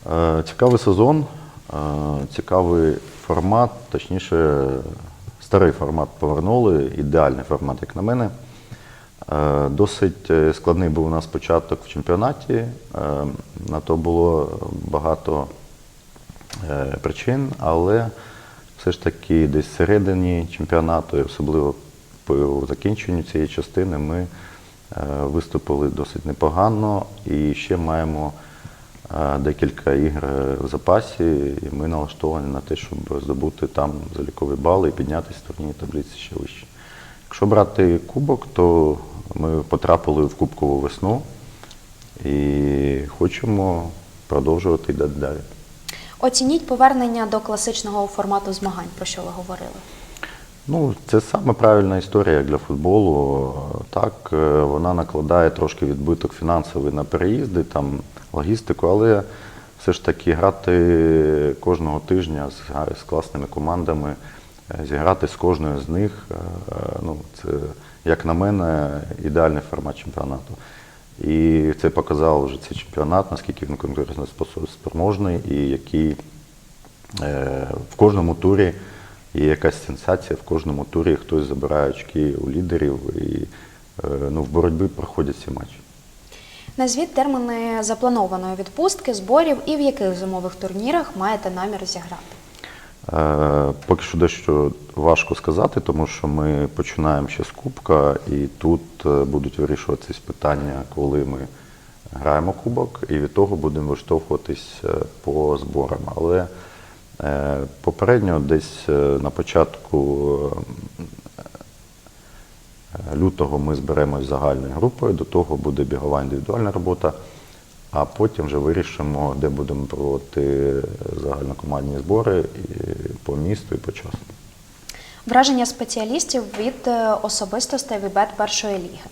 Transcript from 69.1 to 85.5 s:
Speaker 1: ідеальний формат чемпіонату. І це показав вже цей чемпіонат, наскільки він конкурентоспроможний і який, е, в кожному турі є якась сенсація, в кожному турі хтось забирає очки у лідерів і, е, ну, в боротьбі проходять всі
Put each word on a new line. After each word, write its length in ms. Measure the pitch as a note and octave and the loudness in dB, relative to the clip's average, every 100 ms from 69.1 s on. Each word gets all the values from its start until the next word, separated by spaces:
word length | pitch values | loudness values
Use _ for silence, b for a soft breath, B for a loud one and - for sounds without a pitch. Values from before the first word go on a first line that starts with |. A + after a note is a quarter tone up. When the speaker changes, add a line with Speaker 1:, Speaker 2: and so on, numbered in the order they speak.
| - | -6
Speaker 1:
ідеальний 380 | - D2+ D#2+ D2+ - | -2 4 4 2 -4
формат 280 | D2 D2 C#2 | -8 -6 -8
чемпіонату. 560 | - D2 C#2 C2+ - - B B B B B - | -10 -6 -6 -6 -10 -16 B B B B B -8
І 520 | D#2 D#2+ D#2+ D#2+ D#2 D2+ | 0 4 6 6 4 2
це 100 | E2 | 0
показав 540 | - D#2 D2+ D#2+ D2+ | 0 0 2 4 4
вже 120 | C2+ C2+ - | 2 -4 -10
цей 100 | - | -10
чемпіонат, 520 | - - D2+ F2+ G2 | -8 -4 2 2 0
наскільки 360 | D2+ - - C#2 | -6 -8 -8 -8
він 100 | C#2+ | -6
конкурентоспроможний 1600 | D2 C#2 C#2+ C#2+ C#2 - - - D#2 - D#2+ D#2 F#2 G2 G2 E2+ - | -4 -4 -4 -6 -10 -8 -8 -6 -10 -8 -8 -2 0 0 0 -2 -2
і 180 | C#2+ C#2 | 0 0
який, 480 | C2+ - D#2 D#2 C#2+ - - - - - - - - - - | -2 -2 0 0 0 -10 -20 -20 -20 -20 -20 -20 -20 -16 -8
е, 440 | C#2+ C#2 C2+ C2+ - - - | -4 -4 -4 -4 -6 -8 -10
в 20 | - | 4
кожному 380 | G#2 G2+ E2+ | 6 6 2
турі 380 | E2 F#2 G2 F#2 - B B B B B | 2 2 4 4 0 B B B B B
є 120 | D2+ D2+ | 0 2
якась 400 | D#2 D#2+ - - | 4 2 0 -10
сенсація, 500 | C#2 - F#2 - D#2 | -8 -2 -2 -2 -8
в 60 | - | -2
кожному 360 | D#2+ D#2 C#2+ | -2 -2 -4
турі 320 | C#2+ E2 E2 D2+ | -2 0 2 0
хтось 300 | - D#2 D2 | 0 -2 0
забирає 440 | C#2 C#2+ D2+ C#2+ | -4 0 0 0
очки 440 | C2 - D#2 D2+ | -2 -6 -2 0
у 160 | C#2 C2+ | 0 -2
лідерів 480 | C#2+ F2+ E2+ D2+ C2+ - - | -2 0 0 0 0 -4 -4
і, 260 | - - - B B B B - | -4 -4 -6 B B B B -10
е, 40 | - C#2 C#2 | -6 -4 -2
ну, 120 | D2+ | -2
в 60 | C#2 | 0
боротьбі 380 | D#2+ E2+ D#2+ F#2 | 2 2 2 -2
проходять 500 | - D2 - C#2+ C2+ | -2 -8 -2 -2 -4
всі 140 | - | -8